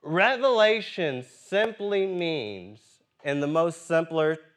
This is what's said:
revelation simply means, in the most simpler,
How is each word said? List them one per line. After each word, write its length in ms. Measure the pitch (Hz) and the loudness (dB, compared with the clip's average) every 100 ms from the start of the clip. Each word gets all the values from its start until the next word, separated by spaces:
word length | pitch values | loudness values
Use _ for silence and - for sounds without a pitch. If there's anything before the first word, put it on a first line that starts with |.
revelation 1200 | 147 165 214 262 262 233 214 220 - - 160 127 123 - - | -2 2 2 4 2 4 4 4 -4 -4 -4 -4 -10 -20 -4
simply 580 | 190 226 214 202 202 190 | -2 -2 -4 -2 0 0
means, 760 | 180 170 156 107 98 90 110 _ _ _ _ | -2 -2 -4 -6 -10 -14 -20 _ _ _ _
in 160 | 147 143 | -4 -2
the 80 | 143 | 0
most 400 | 160 170 165 - | 0 0 -4 -2
simpler, 500 | 165 160 160 156 160 _ | 0 0 0 0 -2 _